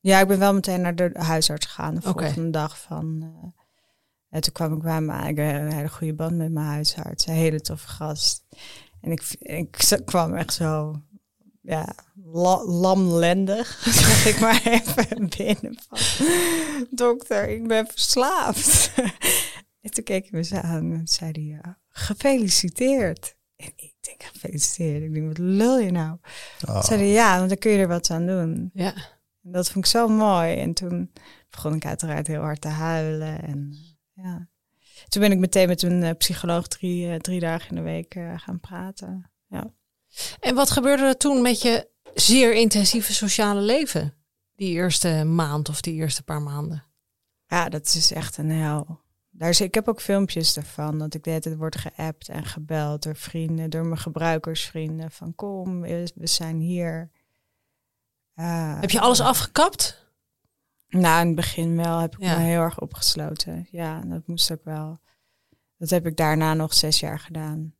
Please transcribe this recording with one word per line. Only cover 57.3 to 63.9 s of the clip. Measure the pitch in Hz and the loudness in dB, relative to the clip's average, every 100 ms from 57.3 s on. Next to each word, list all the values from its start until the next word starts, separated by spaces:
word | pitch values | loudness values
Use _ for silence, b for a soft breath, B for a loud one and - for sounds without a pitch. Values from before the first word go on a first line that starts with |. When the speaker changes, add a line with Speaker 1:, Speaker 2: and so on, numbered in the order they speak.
| _ _ _ _ _ _ _ _ _ _ | _ _ _ _ _ _ _ _ _ _
Speaker 1:
Eh, | - 170 165 160 151 | -10 -6 -4 -4 -4
Speaker 2:
Heb | 190 | 0
je | 226 | 2
alles | 240 247 | 4 4
afgekapt? | 240 - - - 339 - - - _ _ _ _ _ _ _ _ _ | 4 2 0 2 2 2 -4 -4 _ _ _ _ _ _ _ _ _
Speaker 1:
Nou, | 185 180 165 | 2 6 6
in | 170 | 4
het | 165 | 2
begin | 170 - 165 165 | -2 -2 -2 0
wel | 170 165 | 0 0
heb | 165 | -2
ik | - | -4
Speaker 2:
Ja. | 185 165 | 0 2
Speaker 1:
me | |
heel | 165 170 | 2 2
erg | 165 - | 0 -4
opgesloten. | 160 - - - 151 156 - 160 175 | -12 -2 -2 0 -4 -6 -6 -8 -12
Ja, | 175 165 | -10 -8